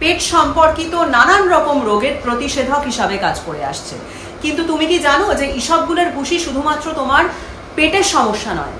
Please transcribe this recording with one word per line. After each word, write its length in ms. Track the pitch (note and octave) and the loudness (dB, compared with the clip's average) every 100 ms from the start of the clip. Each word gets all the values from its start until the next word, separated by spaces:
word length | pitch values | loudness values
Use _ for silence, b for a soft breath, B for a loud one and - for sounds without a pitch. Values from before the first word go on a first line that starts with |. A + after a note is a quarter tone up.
পেট 180 | D#4 F4 - | -2 0 0
সম্পর্কিত 600 | E4+ C#4+ D#4+ D#4+ D#4+ E4 E4+ D#4 B3 | 2 2 4 4 2 -2 -2 2 4
নানান 280 | D4 G4+ F#4 E4 | 6 6 6 4
রকম 220 | D4 C#4+ A3 | 4 0 2
রোগের 260 | G#3+ B3+ - A#3+ | 2 0 -2 -4
প্রতিষেধক 560 | A#3+ C4+ C#4 B3+ C#4+ C#4+ | -2 -2 -2 0 -2 -2
হিসাবে 260 | A#3 F#3 G3 F3 | -2 -2 0 -2
কাজ 100 | - E3+ | -4 -8
করে 160 | D3+ C#3 | -8 -6
আসছে। 240 | - - - - B B B | -8 -10 -12 -14 B B B
কিন্তু 180 | D4+ D4+ E4 | -4 -2 -2
তুমি 140 | D#4 D#4 | 0 2
কি 60 | F4 C#4+ | 2 4
জানো 180 | C#4+ G#4 C4 | 2 2 0
যে 60 | C#4 B3+ | -2 -4
ইসবগুলের 500 | C4+ D#4+ D#4+ E4+ E4+ C4+ | 0 0 2 0 0 -2
ভুসি 220 | C4+ E4+ C#4 | -2 -2 -2
শুধুমাত্র 420 | C4+ D4+ D4+ D#4+ D4+ | -2 -2 -2 -4 -4
তোমার 240 | B3+ C#4 F4+ B B B B - | 2 2 2 B B B B 0
পেটের 280 | D#4 G4 - D4+ | 2 2 2 2
সমস্যা 380 | A3+ G#3 A3+ E3+ | 0 -2 -4 -6
নয় 160 | C#3+ | -6